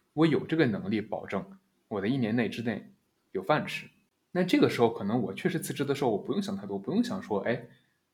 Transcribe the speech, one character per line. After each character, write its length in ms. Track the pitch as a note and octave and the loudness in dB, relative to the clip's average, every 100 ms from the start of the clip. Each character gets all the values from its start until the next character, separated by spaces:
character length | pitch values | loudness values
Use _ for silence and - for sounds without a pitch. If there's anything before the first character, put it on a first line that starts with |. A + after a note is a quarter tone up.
| _ | _
我 120 | C#3+ | 2
有 220 | D#3+ A2+ - | 4 2 0
这 100 | D#3+ | 2
个 80 | C3+ | 2
能 220 | F#2+ F#2 | 0 -2
力 120 | G#2+ | -2
保 260 | - F2 - | -2 -6 -4
证 180 | G2 F2+ - _ _ - | -6 -6 -14 _ _ -8
我 120 | G#2 | -2
的 60 | G2 | 0
一 100 | C3+ | 0
年 200 | A2 A#2+ | 2 2
内 120 | G#2 | 0
之 140 | - | -2
内 300 | A#2 G2 - - _ _ _ | -4 -4 -8 -20 _ _ _
有 100 | F#2+ | -4
饭 240 | - D3 G2 | 0 0 0
吃。 220 | - - _ _ _ _ | -8 -12 _ _ _ _
那 140 | F3+ | -2
这 160 | F3+ D4 | 2 4
个 100 | C3 | 4
时 100 | - | 6
候 80 | A#2 | 2
可 140 | - | 2
能 180 | G2 A#2+ | 0 0
我 140 | F#2+ | 0
确 140 | F#2+ F#3 | -2 -2
实 100 | E3 | -2
辞 140 | - | -4
职 120 | C3 | -2
的 80 | C3+ | -2
时 120 | C3+ | 2
候， 80 | C3 | 2
我 60 | G2 | 2
不 140 | - | 0
用 80 | F3 | -2
想 160 | - G2 | -2 -4
太 120 | G2 | -6
多， 100 | G2 | -6
不 140 | - | 0
用 100 | F#3+ | 0
想 180 | A#3+ F#2 | 0 -2
说， 200 | - G2+ | -2 -2
哎， 260 | A#2 B2 - - _ _ _ | 0 -2 -6 -20 _ _ _